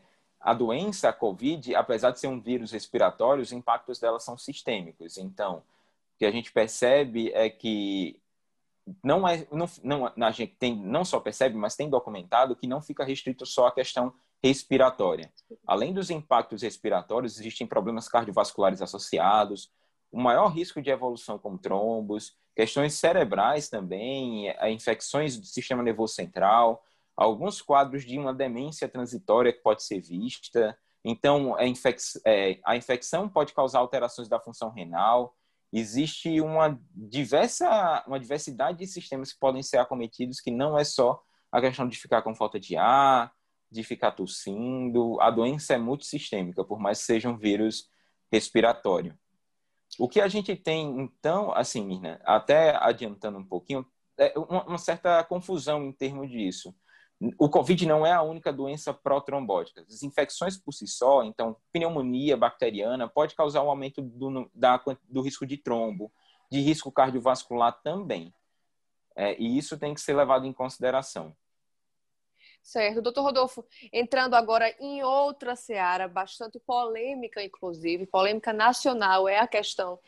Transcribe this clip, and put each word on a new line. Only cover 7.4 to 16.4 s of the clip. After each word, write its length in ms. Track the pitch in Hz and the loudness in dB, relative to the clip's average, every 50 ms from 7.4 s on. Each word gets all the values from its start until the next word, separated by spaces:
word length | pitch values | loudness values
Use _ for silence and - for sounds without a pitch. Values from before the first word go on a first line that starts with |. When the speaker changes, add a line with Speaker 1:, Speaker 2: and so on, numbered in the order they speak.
| 110 110 | 0 0
Speaker 1:
que 680 | - _ - 113 110 104 101 98 98 98 92 80 - _ _ _ _ _ _ _ _ _ _ _ _ _ _ - - _ _ | 0 _ -4 -4 -2 -2 -2 -2 -2 -2 -2 -4 -6 _ _ _ _ _ _ _ _ _ _ _ _ _ _ -20 -20 _ _
não 240 | 131 147 185 190 180 | 0 0 2 2 2
é, 180 | 170 165 160 - | 0 0 -4 -8
não, 160 | 147 151 170 175 - - - | -6 -6 -6 -6 -6 -10 -6
não, 440 | 123 143 147 127 117 - 113 117 110 | -4 -2 -2 -2 -4 -2 0 0 0
a 40 | |
gente 240 | 110 - 117 95 _ | 0 0 -6 -8 _
tem, 200 | _ - 123 120 | _ -4 -2 -2
não 300 | 107 98 92 117 156 185 | -4 -6 -2 -2 -2 0
só 140 | 180 - 120 | 0 -2 -2
percebe, 360 | - 110 107 - - 135 110 | -2 -2 -2 0 0 0 0
mas 200 | 110 104 107 - | 0 -4 -4 -4
tem 140 | - 147 151 | -4 -4 0
documentado 680 | 135 123 - - 107 98 87 90 107 117 131 131 120 | 0 0 0 -2 -12 -12 -8 0 2 2 4 4 0
que 100 | - - | -6 -6
não 160 | 123 127 143 | -6 -6 -6
fica 220 | 151 - 147 - 147 | -8 -10 -8 -8 -6
restrito 420 | 135 135 135 - - 127 _ 131 | -6 -6 -6 -6 -8 -8 _ -10
só 220 | 123 - - 123 123 | -6 2 4 4 4
à 40 | |
questão 400 | - - 131 - - 131 123 127 - _ _ _ _ _ - | 4 2 -4 -2 0 -2 -2 -2 -4 _ _ _ _ _ 2
respiratória. 880 | 131 135 135 - _ 139 131 131 127 - - 104 90 82 80 82 - _ _ _ _ - - _ - | 2 2 2 0 _ 4 6 6 4 4 2 0 0 0 -2 -6 -12 _ _ _ _ -20 -16 _ 0
Além 260 | 180 101 113 147 190 | 0 0 2 -2 -2
dos 160 | 190 190 156 | -4 -4 -4
impactos 540 | 170 156 147 _ 131 117 | -6 -8 -2 _ 2 2